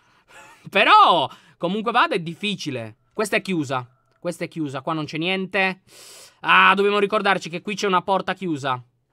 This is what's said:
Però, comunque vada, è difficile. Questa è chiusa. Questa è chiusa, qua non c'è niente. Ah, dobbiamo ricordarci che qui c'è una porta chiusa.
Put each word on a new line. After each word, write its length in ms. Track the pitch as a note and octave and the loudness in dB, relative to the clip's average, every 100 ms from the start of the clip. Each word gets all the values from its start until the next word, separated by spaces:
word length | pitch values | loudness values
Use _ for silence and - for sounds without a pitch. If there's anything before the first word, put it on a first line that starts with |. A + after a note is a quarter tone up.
| _ _ _ - - - D#3 | _ _ _ -20 -20 -20 -4
Però, 580 | G3 B3+ G#4+ D#4+ F3 C3 - _ - | 2 6 8 8 4 0 -6 _ -8
comunque 340 | F3 G#3 A3 | -4 -4 -2
vada, 220 | A#3 E4 | 0 2
è 60 | E3+ | 0
difficile. 760 | E3 E3 G#3 G3 D3+ B2+ A2 A2 _ | -4 -8 -6 -6 -8 -10 -10 -16 _
Questa 260 | - G#3+ A3 | -8 -2 -2
è 40 | |
chiusa. 460 | - F3+ C3 C3 B2 _ _ _ | -2 -4 -2 -6 -8 _ _ _
Questa 240 | F3 E3+ | -10 -8
è 40 | E3 | -10
chiusa, 340 | E3 D3 C3+ | -8 -8 -8
qua 120 | C3 | -6
non 120 | D#3+ D3 | -6 -6
c'è 120 | D#3 | -6
niente. 640 | E3+ F#3+ F#3+ G3+ F#3+ F#3 _ - - - - _ | -4 -4 -4 -2 -2 -4 _ -20 -20 -20 -20 _
Ah, 340 | D#3 F3+ F#3+ F#3+ | 2 6 6 4
dobbiamo 240 | G3+ G#3 | 2 2
ricordarci 500 | G3+ G#3+ G3 F#3 E3+ | 0 0 0 -2 -2
che 120 | E3+ | -12
qui 120 | - | -10
c'è 140 | G#3 G#3 | -6 0
una 160 | F#3 | 0
porta 320 | E3+ F#3+ F#3+ F#3 | 0 -4 -2 -8
chiusa. 480 | F#3 D3 C3+ B2+ A#2+ _ _ | -6 -6 -4 -6 -8 _ _